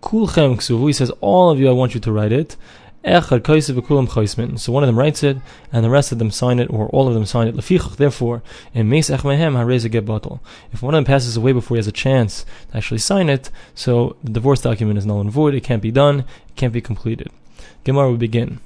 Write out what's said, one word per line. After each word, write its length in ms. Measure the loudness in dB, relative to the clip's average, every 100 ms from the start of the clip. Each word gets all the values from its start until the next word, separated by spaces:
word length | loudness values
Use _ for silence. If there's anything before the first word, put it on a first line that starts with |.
Kulchem 540 | -2 0 0 4 2 2
ksuvu, 320 | -2 0 0
he 40 |
says, 180 | 0 -2 -2
"All 300 | 2 6 6
of 100 | 4
you, 80 | 4
I 40 |
want 220 | 4 0
you 60 | -2
to 120 | -2
write 200 | 0 0
it." 240 | 0 -2 -10 -20 -20 -20 -10
Echad 360 | 2 2 4 0
kosev 400 | 4 2 2 -4
v'kulam 260 | 0 0 2
chosmin. 520 | 0 -2 -2 -6 -6
So 120 | -2
one 120 | 0
of 40 | 2
them 120 | 4
writes 240 | 2 2
it 160 | -2 -2 -10 -20 -4
and 100 | 0
the 60 | 4
rest 240 | 2 2
of 60 | -2
them 120 | -2
sign 280 | 0 0 0
it, 100 | 0
or 200 | -2 -2
all 200 | 2 2
of 60 |
them 100 | 2
sign 240 | 0 0 0
it. 80 | -2
Lefichach, 400 | 0 0 0 0
therefore, 460 | 0 0 -4 -4 -10 -20 -8
in 160 | -2 2
meis 180 | 2 0
ech 140 | -2
mehem 320 | 0 0 0
harei 240 | 0 0 0
ze 100 | 0
get 160 | -4
batal. 360 | -4 -6 -8 -14 -16 -20 -14
If 100 | -8
one 120 | 0
of 40 | 0
them 80 | 4
passes 320 | 2 2 0
away 140 | 2
before 240 | 2 0 -2
he 20 |
has 80 | -2
a 60 |
chance 520 | -2 0 2 0 -4 -12 -14 -10
to 60 | -8
actually 220 | -6 -4
sign 320 | 0 0 2
it, 200 | 0 -2 -14 -16
so 420 | -8 0 0 0 -4
the 100 | -6
divorce 280 | -2 2 2
document 380 | 0 -2 0 0
is 80 | -2
null 160 | -2
and 80 | -2
void. 240 | 0 0
It 100 | 0
can't 160 | -2 -2
be 100 | 0
done. 300 | 4 4 2
It 360 | -4 -12 -20 -4
can't 160 | -2
be 100 | -2
completed. 480 | -6 -6 -6 -6 -10 -18 -20 -20 -20 -10
Gemara 260 | -2 2 2
will 60 | 0
begin. 420 | 0 -2 -2 -8